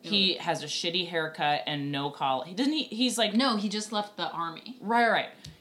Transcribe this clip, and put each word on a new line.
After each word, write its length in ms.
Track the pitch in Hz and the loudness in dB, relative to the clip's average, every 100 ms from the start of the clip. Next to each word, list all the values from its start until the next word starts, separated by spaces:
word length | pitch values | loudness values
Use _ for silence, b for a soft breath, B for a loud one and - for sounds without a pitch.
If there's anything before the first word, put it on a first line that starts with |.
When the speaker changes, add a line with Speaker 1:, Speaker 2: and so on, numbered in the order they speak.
Speaker 1:
Yeah. 80 | 175 | 0
Speaker 2:
He 240 | 202 190 | 2 2
has 300 | - 170 160 | 0 -2 -2
a 20 | 147 | -2
shitty 400 | - 175 175 170 | -4 -2 -2 0
haircut 540 | 170 156 160 151 147 - | -2 -2 0 2 2 0
and 240 | 147 143 | -2 -2
no 180 | 143 143 | -2 -4
collar. 340 | 139 139 131 160 | -2 0 0 -2
He 80 | |
doesn't. 180 | 185 269 | -2 0
He, 100 | 311 | 0
he's 320 | 254 220 247 226 | -2 0 0 2
like 160 | 208 | 2
Speaker 1:
No, 220 | 214 269 214 | 4 4 2
he 120 | 202 | 0
just 240 | 208 208 | -2 -2
left 240 | 208 208 - | -4 -4 -6
the 120 | 165 | -6
army. 440 | 160 165 160 - 262 | -4 -6 -6 -14 -10
Speaker 2:
Right, 280 | 196 233 233 | 0 4 6
right. 200 | 180 - - B B | 4 0 -10 B B